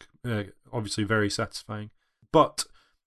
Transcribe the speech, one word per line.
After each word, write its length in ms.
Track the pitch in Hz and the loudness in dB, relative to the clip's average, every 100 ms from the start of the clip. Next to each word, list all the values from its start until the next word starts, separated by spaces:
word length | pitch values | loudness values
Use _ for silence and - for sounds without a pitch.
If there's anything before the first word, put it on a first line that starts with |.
| - _ 123 | -14 _ -6
is, 40 | |
uh, 140 | 107 98 - _ | -4 -6 -12 _
obviously 320 | 120 104 - 104 | -8 -4 -2 0
very 240 | 110 104 | 2 2
satisfying. 600 | - 107 - - 107 107 - _ _ _ | 0 -4 -8 -12 -12 -12 -18 _ _ _
But 320 | 156 139 - - - _ _ | 4 4 2 -10 -14 _ _